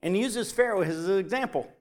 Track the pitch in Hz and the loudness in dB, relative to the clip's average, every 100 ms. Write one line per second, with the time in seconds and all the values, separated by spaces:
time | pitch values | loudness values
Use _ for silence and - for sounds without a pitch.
0 | 165 190 247 233 226 - 240 208 160 160 | 0 0 0 -2 -4 2 2 4 0 0
1 | 170 196 175 254 262 143 117 - | 0 0 2 -2 0 -2 -4 -12